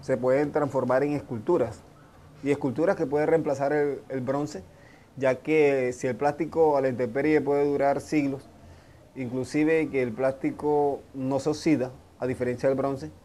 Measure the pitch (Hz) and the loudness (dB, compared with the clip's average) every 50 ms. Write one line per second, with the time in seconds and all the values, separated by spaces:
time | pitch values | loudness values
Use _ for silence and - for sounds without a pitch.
0 | - - 135 117 120 131 127 139 151 147 - - 135 135 - 131 127 123 123 131 | -2 -2 -4 0 2 2 2 2 2 0 0 -2 -2 0 -2 -2 0 2 2 2
1 | 143 147 147 143 135 - 131 113 110 - 175 165 127 113 110 - - - - - | 2 0 -2 -4 -4 -6 -8 -8 -2 0 0 2 2 -2 -4 -12 -18 -20 -20 -20
2 | - - - - - - - - - 139 143 139 143 139 117 131 156 185 196 - | -20 -20 -20 -20 -20 -20 -20 -10 -2 -2 -2 0 0 -4 -2 0 0 0 0 0
3 | 160 135 139 147 151 151 156 165 147 151 139 131 143 143 147 151 147 147 139 - | -2 -2 0 0 2 2 2 2 2 0 -2 0 0 0 2 2 0 0 -2 -6
4 | - - 131 135 123 120 135 143 147 147 - 190 - - - - - - - - | -8 -8 -8 -6 -4 -2 -2 -2 -2 -4 -8 -12 -16 -16 -20 -20 -20 -20 -20 -20
5 | - - - - 127 131 131 127 - 151 156 156 151 143 139 135 127 123 123 123 | -20 -20 -10 0 0 0 0 0 0 0 4 4 4 4 4 2 0 -2 -2 -2
6 | - 131 123 107 147 147 147 147 160 151 - 160 160 156 147 139 131 135 127 113 | -4 -4 -2 0 0 -2 0 0 -6 -4 2 2 4 4 4 4 2 0 0 0
7 | 127 117 110 139 139 156 156 151 135 139 143 143 143 147 143 139 139 139 139 139 | -2 -2 0 0 2 4 4 4 4 2 2 2 2 2 2 2 2 2 2 0
8 | - - - 151 143 139 135 131 - - - - - - - - - - - - | -2 -2 0 0 0 0 -2 -6 -10 -16 -20 -20 -20 -20 -20 -20 -20 -20 -20 -20
9 | - - _ 127 131 120 113 131 127 123 - 147 156 151 160 160 156 135 131 135 | -20 -20 _ -8 -8 -6 -4 -4 -6 -2 0 0 2 4 4 2 2 0 0 0
10 | 127 123 110 117 131 131 135 - - 151 151 - - 151 151 147 147 143 139 - | 0 0 -2 0 0 -2 -2 0 -4 -6 -4 -2 -2 0 2 2 2 0 -2 -4
11 | - - - 139 131 131 139 135 135 156 151 156 - 170 156 127 123 127 - - | -10 -14 -10 -6 -4 -2 -2 -2 0 -2 -2 0 2 2 2 2 0 -4 -8 -16
12 | - - - - 123 127 127 123 127 120 123 120 - 139 135 131 135 139 139 127 | -20 -20 -12 -8 -4 -4 -2 -2 -2 -4 -2 0 0 0 0 2 0 -2 -4 -4
13 | 151 156 - - | -8 -12 -14 -16